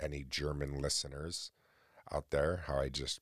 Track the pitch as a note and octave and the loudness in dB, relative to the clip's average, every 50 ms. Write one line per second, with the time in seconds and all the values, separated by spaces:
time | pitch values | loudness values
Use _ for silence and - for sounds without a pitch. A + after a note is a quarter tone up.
0 | D2+ D2 C#2+ C#2+ C2+ B1+ - C#2+ C#2+ D2+ D2 C#2+ C#2+ C#2 C#2+ C#2 C#2+ C#2+ - - | -4 -4 -4 -4 -4 -4 -2 0 0 0 0 0 -2 -2 -2 0 0 2 0 0
1 | - C#2+ C2+ C#2+ D#2 E2+ - - - - - _ _ _ _ _ _ _ _ - | -2 -4 -6 -6 -6 -6 -6 -6 -8 -10 -12 _ _ _ _ _ _ _ _ -20
2 | - - - D2 - - D2+ C#2+ D2 E2 F2+ F2 D#2 D2+ C#2 C2+ C2+ C2 C2 C#2 | -8 -2 -2 -2 0 2 4 6 6 4 4 0 0 0 2 2 2 2 0 -2
3 | C2+ - - - | -2 -2 -4 -6